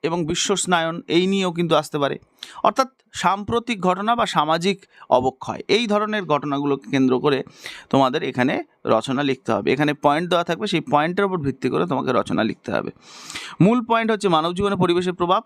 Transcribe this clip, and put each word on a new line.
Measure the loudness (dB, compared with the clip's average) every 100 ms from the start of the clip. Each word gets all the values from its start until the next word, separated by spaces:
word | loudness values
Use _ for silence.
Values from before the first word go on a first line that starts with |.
এবং | -4 -4 -2
বিশ্বস্নায়ন, | -4 -2 -2 0 0 -2 -6 -2
এই | 0 2
নিয়েও | 0 -2
কিন্তু | -2 0 0
আসতে | 0 -2
পারে। | -2 -4 _ _ -20 -2
অর্থাৎ | -2 0 -2 _ _
সাম্প্রতিক | -2 -2 -2 -2 -4 2 2
ঘটনা | 2 0 0 0
বা | 2
সামাজিক | 2 2 2 2 -2 _ _ 2
অবক্ষয়, | 2 2 -4 -10 -10 0
এই | 0 2
ধরনের | 0 0 -4 0
ঘটনাগুলোকে | -2 0 -4 -2 -4 -2
কেন্দ্র | 2 2 2
করে | 2 -2 -4 -16 -18 -18 -2
তোমাদের | 2 2 0
এখানে | -4 0 0 0 -6 _ 0
রচনা | 0 2 -2
লিখতে | -2 -4 -2
হবে। | -2 0
এখানে | 0 0
পয়েন্ট | 0 0 0 0
দেওয়া | -2
থাকবে, | 0 -4 -2
সেই | -4
পয়েন্টের | 0 0 0 0 -2
উপর | -2
ভিত্তি | -4 -4 -2
করে | -2 -2
তোমাকে | -2 0
রচনা | 0 0 -2
লিখতে | -2 -4 -4
হবে। | -4 -4 -12 -20 -20 -16 -14 -14 2
মূল | 4 4 2
পয়েন্ট | 0 2
হচ্ছে | 0 2
মানব | 2 0
জীবনে | -2 -2 0
পরিবেশের | 2 0 -2
প্রভাব। | -4 0 0